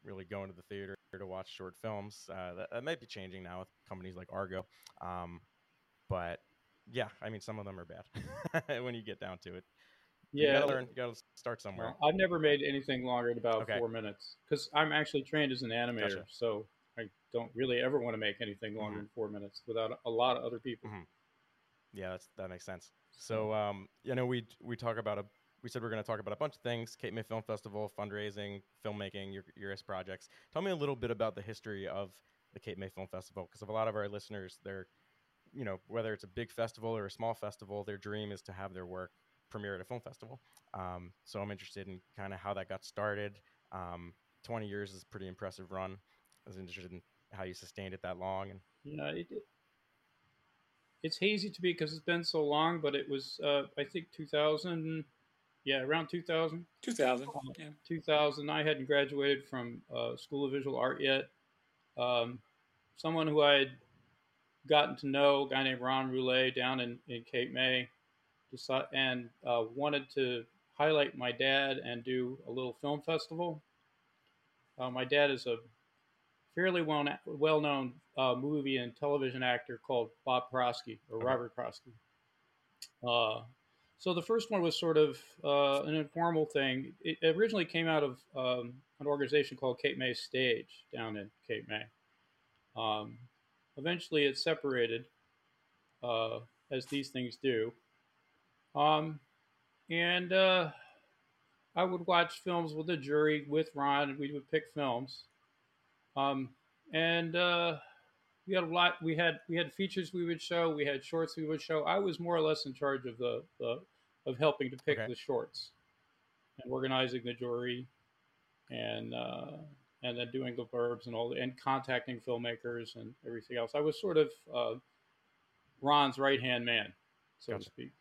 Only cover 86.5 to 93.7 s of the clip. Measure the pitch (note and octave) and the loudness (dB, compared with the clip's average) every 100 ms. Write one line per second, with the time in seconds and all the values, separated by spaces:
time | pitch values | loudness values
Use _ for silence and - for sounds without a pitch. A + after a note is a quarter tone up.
86.5 | D3 C3+ B2+ C3+ - E3 D#3+ D#3+ D#3+ A3 | 4 4 2 -4 -6 -4 2 4 6 4
87.5 | G#3 E3+ E3 E3 D#3 C#3+ B2+ _ C#3 B2+ | 4 2 2 4 4 4 -2 _ -2 0
88.5 | B2+ A#2+ B2+ _ _ C#3+ C#3+ C3+ D3 C#3 | 0 -2 -12 _ _ -2 2 4 4 4
89.5 | C3+ C3 B2 C#3+ C3+ B2+ A#2+ - C3 B2+ | 0 -2 2 0 0 -2 -2 -2 2 4
90.5 | A2+ - - _ A#2+ A2+ G#2+ G2+ _ - | 2 -2 -18 _ -6 -6 -6 -8 _ -6
91.5 | G#2+ A2+ G#2+ A2 _ _ _ _ _ _ | -6 -4 -6 -6 _ _ _ _ _ _
92.5 | _ _ A2+ A2 G#2+ A2 A#2 B2 _ _ | _ _ -4 0 0 -2 -12 -20 _ _
93.5 | _ _ | _ _